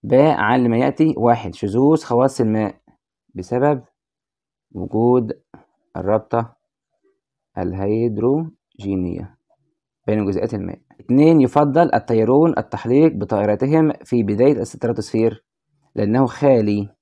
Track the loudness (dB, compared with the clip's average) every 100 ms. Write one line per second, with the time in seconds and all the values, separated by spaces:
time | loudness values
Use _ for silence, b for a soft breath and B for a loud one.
0 | 2 2 4 2 0 0 2 0 -2 0
1 | 0 2 0 0 -4 -8 -4 0 2 2
2 | 0 0 0 0 -2 0 -4 -8 _ _
3 | _ _ _ -16 -6 -2 0 -2 -6 _
4 | _ _ _ _ _ _ _ -12 -6 0
5 | 2 2 0 -10 _ -20 _ _ _ -10
6 | -2 -2 -2 -6 -6 _ _ _ _ _
7 | _ _ _ _ _ -10 -8 -6 -4 -2
8 | -2 -2 -2 -2 -4 _ _ _ -6 -4
9 | -4 -8 -12 _ _ _ _ _ _ _
10 | -4 -2 -2 -4 -4 -6 -10 -12 _ _
11 | -2 4 4 4 4 2 2 2 2 0
12 | 0 0 4 4 2 0 -6 -8 0 2
13 | 2 0 -4 -2 0 0 0 2 0 -2
14 | -4 -2 -2 2 2 2 -4 -6 -6 -4
15 | -4 0 -2 -2 _ _ _ _ _ -6
16 | -2 0 0 0 2 2 2 -2 -6 _